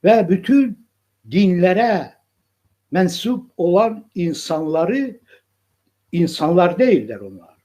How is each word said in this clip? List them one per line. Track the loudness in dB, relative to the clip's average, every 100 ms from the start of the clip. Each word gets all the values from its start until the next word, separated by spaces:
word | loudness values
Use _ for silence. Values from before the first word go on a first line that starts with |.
ve | 4 4 2
bütün | -2 2 2 2 -4 _ _ _ _ -4
dinlere | 0 2 2 2 2 0 -2 -4 _ _ _ _ _ _ _ _
mensup | 0 0 -2 -6 -6 -8 -4
olan | 0 2 0 -4 -14
insanları, | -6 -6 -6 -6 -6 -4 -2 -2 -2 -6 -10 _ _ _ _ _ _ _ _ _
insanlar | -2 -2 -2 0 2 2 2
değiller | 2 2 -2 -14
onlar. | -16 -20 _ _